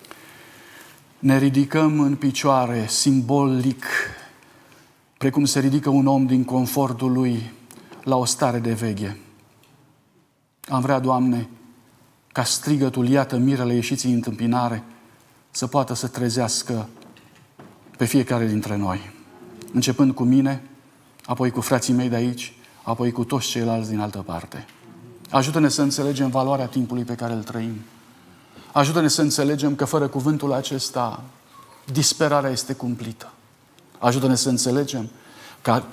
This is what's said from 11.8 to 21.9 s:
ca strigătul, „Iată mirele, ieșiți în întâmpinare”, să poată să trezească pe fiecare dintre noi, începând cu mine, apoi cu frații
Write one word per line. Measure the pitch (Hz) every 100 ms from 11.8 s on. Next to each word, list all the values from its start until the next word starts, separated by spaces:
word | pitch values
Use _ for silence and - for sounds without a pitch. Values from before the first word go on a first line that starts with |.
| _ _ _ _ _
ca | -
strigătul, | 120 - 147 147 135 127 123
„Iată | 139 131 123
mirele, | 131 131 123
ieșiți | 120 117 135 127
în |
întâmpinare”, | 120 117 104 117 123 120 123 - - - _ _ _ _
să | - 123
poată | 143 127
să | 120 127
trezească | - 123 123 117 - - 117 107 - - - - - _ - - - - -
pe |
fiecare | 120 139 117 120 113
dintre | 107 104 101
noi, | 95 95 - - - - - - -
începând | 127 127 123 135
cu | 127
mine, | 123 135 135 131 - - _ _ _ - -
apoi | 123 127
cu | 120
frații | - 127 -